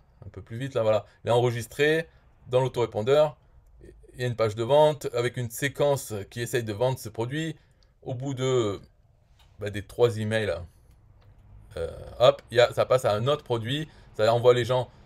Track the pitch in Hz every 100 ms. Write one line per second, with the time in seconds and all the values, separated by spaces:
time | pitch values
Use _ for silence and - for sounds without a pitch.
0 | _ _ - - - 113 135 127 110 107
1 | - _ 110 120 120 117 110 - 147 160
2 | 165 - _ _ - 127 131 127 113 107
3 | 107 147 151 - _ _ - - - -
4 | - - 123 113 110 107 117 147 151 143
5 | - 120 120 127 120 - 139 - 143 135
6 | - 104 95 120 117 127 110 101 127 127
7 | 110 107 120 147 160 151 _ _ _ _
8 | 135 123 135 127 131 127 107 95 - _
9 | _ _ _ _ _ - 104 107 - -
10 | 120 107 107 110 104 76 87 _ _ _
11 | _ _ - - - - - - 82 -
12 | - - 127 - - 117 117 110 107 127
13 | 113 104 123 147 - 117 110 143 151 -
14 | - - 107 117 123 120 117 127 120 -